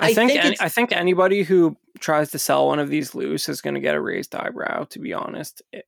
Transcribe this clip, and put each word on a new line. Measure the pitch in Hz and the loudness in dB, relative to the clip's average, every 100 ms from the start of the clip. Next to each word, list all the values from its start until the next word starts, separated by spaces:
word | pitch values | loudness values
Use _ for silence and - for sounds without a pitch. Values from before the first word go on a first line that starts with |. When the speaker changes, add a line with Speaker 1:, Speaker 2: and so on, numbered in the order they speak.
Speaker 1:
I | 220 | 2
Speaker 2:
I | |
Speaker 1:
think | 214 247 | 4 4
Speaker 2:
think | 285 | 4
Speaker 1:
any, | 285 | 2
Speaker 2:
it's | 214 | 0
Speaker 1:
I | 165 | -2
think | 233 240 | 0 0
anybody | - 175 180 185 202 | 0 2 4 4 2
who | 170 185 165 - _ - | 4 4 4 0 _ -8
tries | - 151 151 | 0 0 0
to | 147 | -2
sell | - 139 139 | 0 2 2
one | 147 | 2
of | 143 | 0
these | 151 135 | -2 -4
loose | - 135 156 - | -6 -4 -4 -4
is | 143 | -6
gonna | - 71 | -6 -2
get | 143 | -2
a | 76 | -2
raised | - 90 - | -2 -6 -6
eyebrow, | - - - - - - | -8 -8 -6 -6 -6 -8
to | - | -10
be | - | -8
honest, | 85 - - 151 - - | -8 -8 -10 -12 -16 -20
e-, | - | -20